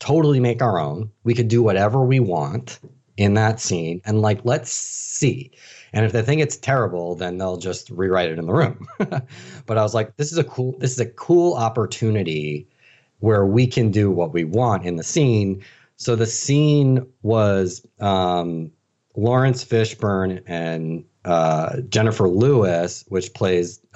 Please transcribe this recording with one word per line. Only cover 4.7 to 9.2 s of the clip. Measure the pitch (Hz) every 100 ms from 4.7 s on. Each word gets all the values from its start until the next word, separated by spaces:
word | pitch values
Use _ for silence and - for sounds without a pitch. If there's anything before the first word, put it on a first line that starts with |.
see. | - - - - - 139 - - _ - - -
And | 104
if | 110
they | 117
think | 110 156
it's | 151 -
terrible, | - 135 104 87 85
then | 85 90 92
they'll | 92 90
just | 92 85 -
rewrite | 85 92 92 87
it | 80
in | 82
the |
room." | 92 80 - - -
<laughs> | 214 165